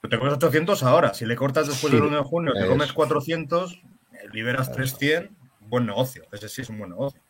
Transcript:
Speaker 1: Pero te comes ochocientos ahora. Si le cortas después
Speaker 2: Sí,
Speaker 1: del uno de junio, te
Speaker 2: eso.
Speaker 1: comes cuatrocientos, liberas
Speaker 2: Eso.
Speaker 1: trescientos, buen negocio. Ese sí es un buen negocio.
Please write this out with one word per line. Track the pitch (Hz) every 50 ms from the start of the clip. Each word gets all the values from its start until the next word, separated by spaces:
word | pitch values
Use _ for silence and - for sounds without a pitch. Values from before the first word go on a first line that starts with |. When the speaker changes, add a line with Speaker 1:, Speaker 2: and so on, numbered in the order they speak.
Speaker 1:
Pero | - 107
te | - 113
comes | 123 139 147
ochocientos | 139 156 160 123 156 160 175 202 196 -
ahora. | 127 127 165 160 117 98
Si | - 117
le | 110 120
cortas | 120 131 139 135 160 151 143
después | 143 131 151 151
Speaker 2:
Sí, | 139 -
Speaker 1:
del | 151 151
uno | 147 147
de | 139
junio, | 135 156 170 170 151 123
te | 98
Speaker 2:
eso. | 92 92
Speaker 1:
comes | 131 135 147 135 -
cuatrocientos, | - 156 135 156 147 139 160 165 165 160 135 170 170 185 180 175 - _ - - _ _ _ - - - 104
liberas | 104 107 113 120 127 135 127 131
Speaker 2:
Eso. | 123 117
Speaker 1:
trescientos, | 131 131 131 - 143 143 156 170 - - - _ - _ _ _
buen | - 107 117 123 123
negocio. | 110 101 107 127 127 - - - _
Ese | - 101 104 104
sí | - -
es | 131 120
un | 113 107
buen | 104 92
negocio. | 87 95 135 139 135 _ _ _